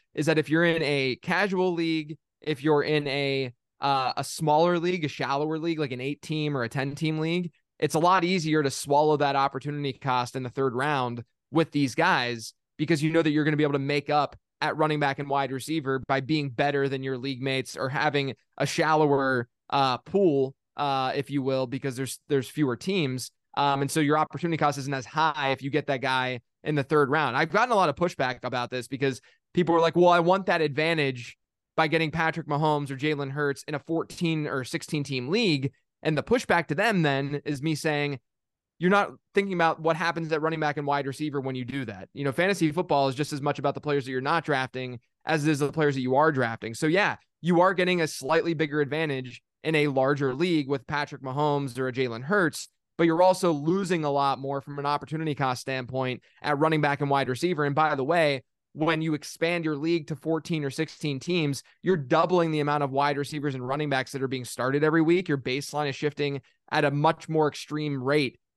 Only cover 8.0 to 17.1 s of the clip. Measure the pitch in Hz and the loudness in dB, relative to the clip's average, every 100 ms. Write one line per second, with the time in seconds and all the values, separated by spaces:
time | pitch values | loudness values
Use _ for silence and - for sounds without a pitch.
8 | 175 185 170 185 156 156 139 - - 143 | 4 4 4 0 2 2 0 -2 0 4
9 | 156 147 143 139 139 135 147 147 143 123 | 4 4 2 2 0 -2 -8 -6 -6 -4
10 | 139 127 120 135 127 127 135 120 139 143 | -2 -2 -2 -6 -8 -2 -2 0 0 0
11 | 123 120 113 _ _ 151 160 147 139 113 | -2 -4 -12 _ _ 0 0 2 0 2
12 | 170 170 120 117 113 - _ - 147 165 | 2 2 0 -4 -10 -18 _ -8 0 2
13 | 156 165 156 147 151 147 147 143 139 147 | 2 2 2 2 2 2 2 0 0 -2
14 | 143 147 139 - _ _ 151 135 156 151 | 0 0 0 -4 _ _ -4 0 0 2
15 | 143 135 143 139 139 131 120 160 135 135 | 0 -2 -2 -2 -2 -6 -4 -4 -2 -4
16 | 117 135 131 156 139 117 143 139 139 135 | 0 -2 0 -2 -2 0 0 2 0 -2
17 | 135 | -4